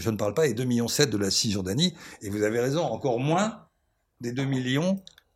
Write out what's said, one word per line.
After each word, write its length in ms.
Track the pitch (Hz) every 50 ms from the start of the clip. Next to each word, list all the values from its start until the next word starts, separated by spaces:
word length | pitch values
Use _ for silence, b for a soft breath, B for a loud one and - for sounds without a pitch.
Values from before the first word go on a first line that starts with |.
je 100 | - 110
ne 60 | 110
parle 180 | - 110 104 101
pas 140 | - 160 143
des 60 | 107
deux 100 | 113 131
millions 240 | 127 120 117 117 113
sept 220 | - - 147 131
de 60 | 110
la 140 | 101 101 98
Cisjordanie, 640 | 95 - - 117 98 104 92 95 98 131 170 185 - B B B B B -
et 80 | 101
vous 120 | 98 104 104
avez 180 | 107 110 120
raison, 220 | 117 139 135 165 170
encore 380 | 135 113 104 101 139 117 117
moins 440 | 131 147 160 180 208 220 220 - - _ _ _ _ _ _ _ _ _ _ -
des 120 | 120 120 123
deux 140 | 127 135
millions 560 | 135 139 131 127 127 131 143 165 185 196 196 - - - _ - _ _